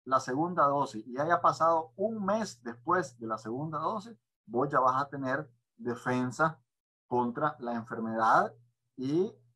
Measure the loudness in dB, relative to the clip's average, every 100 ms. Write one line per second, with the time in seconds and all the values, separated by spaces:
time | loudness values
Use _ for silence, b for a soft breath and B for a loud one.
0 | -2 0 0 0 0 4 4 4 0 -6
1 | -8 -2 2 2 2 4 4 4 0 -4
2 | -4 -2 -2 -2 -2 -8 -12 -8 0 0
3 | 0 -8 -8 -6 -6 -6 -4 -4 -4 -4
4 | -8 -16 _ _ -6 -2 0 4 4 2
5 | -2 -4 -2 -2 -4 _ _ _ -6 -4
6 | -2 0 -2 0 -2 -2 _ _ _ _
7 | _ 0 0 0 -2 -2 -6 -6 -6 -6
8 | -4 2 4 4 2 -4 _ _ _ -8
9 | -2 0 0 -4 _